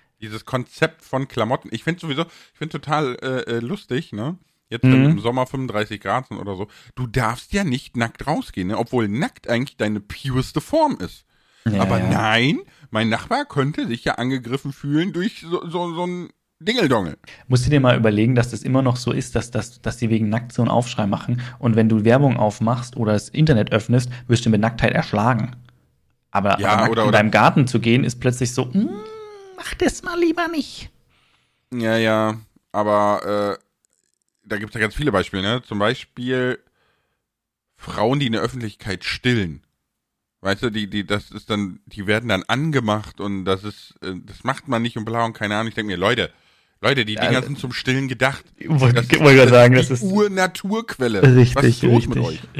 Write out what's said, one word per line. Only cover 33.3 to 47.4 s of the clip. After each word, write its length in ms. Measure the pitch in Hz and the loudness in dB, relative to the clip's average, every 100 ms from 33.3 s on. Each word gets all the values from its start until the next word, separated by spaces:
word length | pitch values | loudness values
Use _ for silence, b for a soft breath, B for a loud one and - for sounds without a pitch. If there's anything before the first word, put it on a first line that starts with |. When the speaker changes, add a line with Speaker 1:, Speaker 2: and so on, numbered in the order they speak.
| 104 104 - | -2 -2 -6
Speaker 1:
äh, 40 | _ _ _ _ _ _ _ _ | _ _ _ _ _ _ _ _
da 120 | _ 107 | _ -10
gibt's 160 | 104 | -8
ja 60 | 113 | -4
ganz 140 | 110 | -4
viele 180 | - 147 | -2 0
Beispiele, 300 | 98 90 98 | 0 -2 -4
ne? 200 | 98 123 | -4 -4
Zum 160 | - 104 | -4 -2
Beispiel 800 | 104 127 - - 123 127 127 - _ _ _ _ _ _ _ _ _ _ _ _ | -2 -2 -10 -10 -4 -2 -2 -4 _ _ _ _ _ _ _ _ _ _ _ _
Frauen, 440 | - - 107 139 | -12 -2 0 0
die 60 | 139 | 0
in 60 | |
der 100 | 113 | -2
Öffentlichkeit 600 | 120 127 110 - 107 92 | -4 -6 -12 -12 -10 -8
stillen. 580 | - - 127 120 90 71 _ _ _ _ _ _ _ _ | -6 -4 -2 0 -2 -8 _ _ _ _ _ _ _ _
Weißt 220 | 95 98 | -6 -4
du, 80 | 123 | -4
die, 180 | 107 101 | -4 -4
die, 180 | 104 92 | -6 -4
das 240 | 104 - | -4 -6
ist 200 | 104 - | -18 -6
dann, 300 | 104 98 - - | -4 -4 -8 -18
die 200 | - 98 | -10 -2
werden 220 | 107 120 | -2 0
dann 140 | 95 | -4
angemacht 760 | - 120 160 139 110 107 104 - | -2 -4 0 0 0 -2 -4 -10
und 240 | 101 98 | -8 -6
das 200 | 92 95 | -2 -4
ist, 300 | 104 - - _ | -4 -16 -20 _
äh, 120 | 90 92 | -12 -12
das 200 | - 101 | -14 -10
macht 240 | 120 135 - | -8 -8 -4
man 140 | 117 | -4
nicht 140 | 117 117 | -2 -6
und 60 | |
bla 200 | 110 117 | -6 -4
und 80 | 117 | -4
keine 220 | 110 104 104 | -4 -4 -4
Ahnung. 120 | 113 | -4
Ich 60 | |
denk 120 | 110 107 | -6 -6
mir, 100 | 90 | -2
„Leute, 340 | 95 120 92 - _ _ _ _ | 0 0 -2 -8 _ _ _ _
Leute, 240 | 120 135 110 | -2 0 -2
die 80 | |
Speaker 2:
Ja, 80 | 107 | -2
Speaker 1:
Dinger 140 | 87 | -2
Speaker 2:
also 100 | 131 | -2